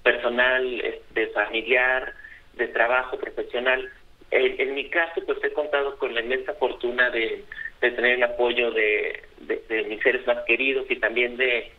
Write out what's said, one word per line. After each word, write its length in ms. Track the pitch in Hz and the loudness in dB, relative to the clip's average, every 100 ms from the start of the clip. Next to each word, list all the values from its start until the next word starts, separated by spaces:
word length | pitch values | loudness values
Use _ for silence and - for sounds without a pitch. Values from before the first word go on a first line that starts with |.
personal, 760 | 127 120 120 120 127 127 127 120 | 2 2 0 2 2 2 0 -2
este, 460 | 113 - - 113 110 | -6 -6 -6 -2 -2
familiar, 840 | - 104 113 113 123 127 131 131 - - - - | 0 0 -2 2 2 4 0 -2 -12 -18 -20 -20
de 140 | - 117 | -4 -4
trabajo 500 | 117 117 127 127 - | 2 4 2 0 -6
profesional. 720 | - - 110 120 127 131 - - - - - | -6 -6 -4 -2 2 0 -2 -14 -20 -20 0
En, 300 | - 131 - | 2 2 2
en 140 | 135 139 | -2 -2
mi 140 | 127 | -2
caso, 320 | 170 165 - 190 | 0 0 -4 -4
pues, 140 | 143 | -2
he 80 | 143 | -2
contado 460 | 151 151 143 139 135 | -2 0 0 -2 -2
con 160 | 127 | -4
la 80 | 117 | -2
inmensa 320 | 117 131 131 | -2 -4 -4
fortuna 560 | - 127 - 120 123 123 | -2 -2 0 -4 0 0
de, 340 | 120 113 104 - - - - | 2 -2 -4 -10 -12 -12 -2
de 100 | 120 | 0
tener 240 | 120 120 123 | 2 2 4
el 80 | |
apoyo 480 | 120 - 120 120 117 | 2 2 2 2 2
de, 520 | 113 107 104 - - - - | 2 2 2 0 -8 -16 -20
de, 220 | - - - | -6 -6 -2
de 160 | 110 104 | -4 -2
mis 160 | 107 | 0
seres 240 | 131 123 123 | 2 2 0
más 100 | 120 120 | 0 2
queridos 400 | 117 135 131 127 | 0 2 0 -2
y 80 | 123 | -2
también 400 | 127 120 120 120 | 0 0 -2 0
de 340 | 131 120 104 | 0 0 -4